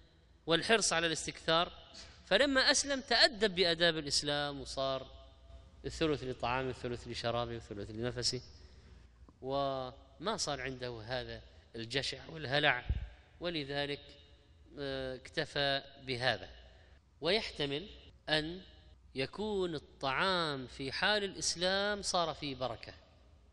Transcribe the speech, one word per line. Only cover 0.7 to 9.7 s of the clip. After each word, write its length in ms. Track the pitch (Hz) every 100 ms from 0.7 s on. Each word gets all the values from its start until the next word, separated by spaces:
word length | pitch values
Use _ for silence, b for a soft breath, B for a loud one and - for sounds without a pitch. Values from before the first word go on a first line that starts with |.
| 220 185
على 140 | 165 170
الاستكثار، 640 | 160 - - - 165 180 - - - B B -
فلما 460 | 196 285 262 262
أسلم 300 | 277 277 269
تأدب 540 | - 233 330 214 214 180
بآداب 420 | 175 165 170 160
الإسلام 640 | 143 - 147 147 143 139
وصار 460 | 123 - 135 135 131 - - - - - - - 139
الثلث 380 | - 160 135
لطعامه، 460 | 127 123 120 127 131
الثلث 380 | 120 123 120 120
لشرابه، 480 | 117 117 117 120 117
الثلث 360 | - 101 104
لنفسه، 500 | 107 120 120 113 127 - B B B B B B B - -
وما 960 | 127 139 139